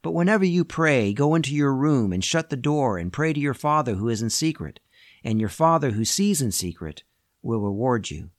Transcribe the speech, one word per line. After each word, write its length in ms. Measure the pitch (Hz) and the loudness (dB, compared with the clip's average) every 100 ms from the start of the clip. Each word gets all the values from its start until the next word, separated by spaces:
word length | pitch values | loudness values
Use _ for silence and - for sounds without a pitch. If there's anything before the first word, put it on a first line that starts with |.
But 120 | 170 | -2
whenever 340 | 165 175 214 190 | 0 2 4 4
you 180 | 175 | 2
pray, 480 | 170 - 160 135 101 | 0 2 2 4 2
go 220 | 104 143 | 2 2
into 200 | 165 135 | 2 0
your 200 | 147 143 | 0 2
room 360 | 131 147 143 104 | 2 2 2 2
and 140 | 92 | -2
shut 240 | 95 165 - | -2 -2 -2
the 80 | 135 | -4
door 400 | 139 151 135 95 | -2 0 0 -2
and 160 | 87 | -4
pray 220 | 110 156 | -2 -2
to 60 | 147 | 0
your 140 | 143 | -2
Father 420 | 123 151 151 127 95 | -2 0 0 0 -2
who 120 | 113 | 0
is 140 | 110 | -2
in 80 | 113 | -2
secret, 500 | - 156 156 - - _ _ - _ | -2 -2 -4 -10 -12 _ _ -20 _
and 160 | - 110 | -4 -2
your 80 | 110 | -2
Father 420 | - 160 165 143 | 0 2 2 0
who 140 | 107 | -2
sees 360 | 110 - 202 180 | -2 0 0 0
in 120 | 123 | -2
secret 500 | 92 90 85 80 76 _ _ _ _ | -2 -6 -8 -12 -12 _ _ _ _
will 160 | - 113 | -4 -2
reward 520 | 101 98 127 120 - | -2 -2 0 0 -2
you. 200 | 78 80 | -10 -14